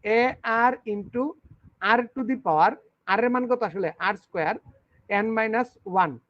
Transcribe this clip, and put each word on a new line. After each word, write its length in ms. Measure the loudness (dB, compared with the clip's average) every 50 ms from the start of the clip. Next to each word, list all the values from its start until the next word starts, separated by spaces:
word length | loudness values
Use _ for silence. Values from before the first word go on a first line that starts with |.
| 0
এআর 680 | 2 2 2 2 2 -2 -4 -4 -2 0 4 4 2 2 0 _ -8 -8
into 300 | -6 -8 -6 -4 -4 -4 -4 -6 _ _ -20 -20 _ _ -20 _ _ 2 2 2
r 40 | 2 2 -2 _
to 80 | -6 -4 -4
the 80 | -4 -2 0
power, 260 | 0 4 4 4 4 2 -2 _ _ _ _ _ 0 0
r 20 | 2 2
এর 60 | 2
মান 140 | 0 0 0
কত 140 | 0 0 -2 -2
আসলে? 260 | -4 -4 -4 -4 -4 -4 _ -4
আর 80 | -4 -4 -4 _
স্কয়ার, 320 | _ -6 -4 -2 -2 -4 -6 _ -20 -20 _ _ _ _ _ _ -2
n 180 | -2 -2 0 0 -2
minus 320 | -2 -2 0 0 -2 -2 -4 _ _ _ -2 0 0 0
one। 100 | 0 -2 -10 _